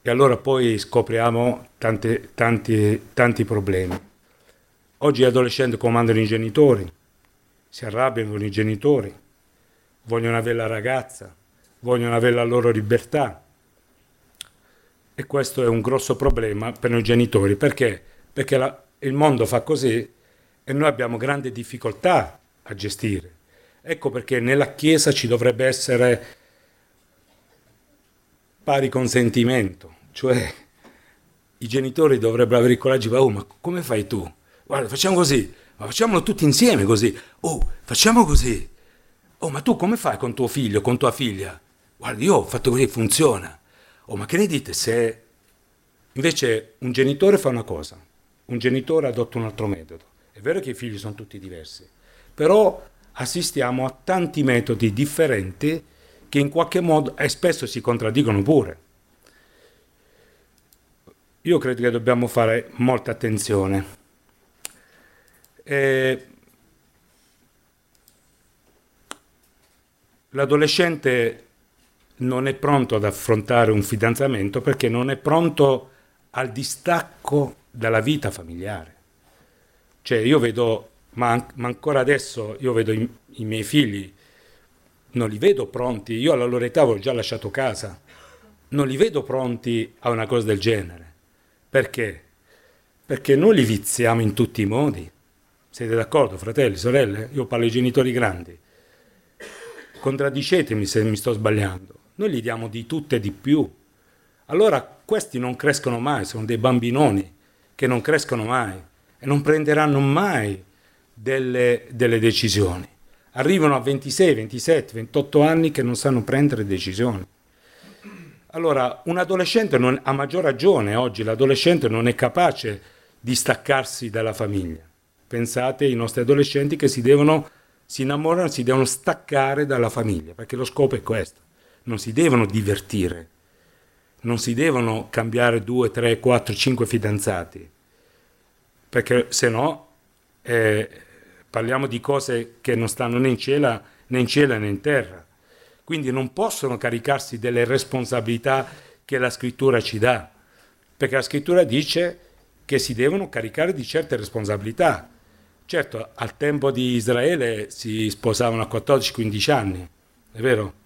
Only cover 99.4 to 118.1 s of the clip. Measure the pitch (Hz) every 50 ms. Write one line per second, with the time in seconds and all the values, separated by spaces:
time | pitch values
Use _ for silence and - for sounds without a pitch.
99.4 | - - - - - - - - - - - - - 135 135 139 139 139 131 143
100.4 | 143 - 190 180 156 - 113 107 101 101 - 110 107 110 107 107 - 127 117 104
101.4 | 110 107 107 107 101 98 95 92 95 - - _ _ _ _ - 202 214 160 120
102.4 | 110 120 117 113 113 110 101 117 113 - 156 160 147 - 131 117 101 101 98 -
103.4 | - 131 147 151 - - - _ _ _ _ _ _ _ _ _ _ _ _ _
104.4 | _ - 151 170 214 220 165 127 - - - _ _ - 214 214 - - - 123
105.4 | 123 123 127 123 - 151 139 143 - 131 120 117 120 143 147 123 95 - - 113
106.4 | 110 113 120 113 110 127 127 123 113 120 120 135 151 131 101 98 95 92 _ _
107.4 | _ _ _ _ _ _ _ - 135 127 127 120 - - 151 147 - - 131 117
108.4 | 107 110 123 127 120 101 92 95 92 _ _ _ _ _ _ _ - 135 143 143
109.4 | 143 151 156 156 151 147 151 151 151 151 143 139 139 139 139 165 202 202 175 127
110.4 | 107 104 98 92 92 _ _ _ _ _ _ _ _ _ _ 117 107 123 135 135
111.4 | 131 127 123 127 123 123 120 113 - - 131 113 123 120 117 113 107 117 104 -
112.4 | - 110 92 104 101 90 87 90 90 - _ _ - _ _ _ _ _ _ 131
113.4 | 131 151 190 190 156 147 143 131 117 135 139 135 - 139 123 - 190 175 139 107
114.4 | 110 110 113 123 - - 165 151 117 - - 113 110 113 - 151 139 - - 151
115.4 | 147 156 160 165 165 160 151 151 127 120 123 113 - 143 131 123 107 - 131 135
116.4 | 147 143 139 110 107 101 98 92 87 95 92 98 120 123 110 98 92 _ _ _
117.4 | _ _ _ _ _ _ _ _ - - 196 - - 202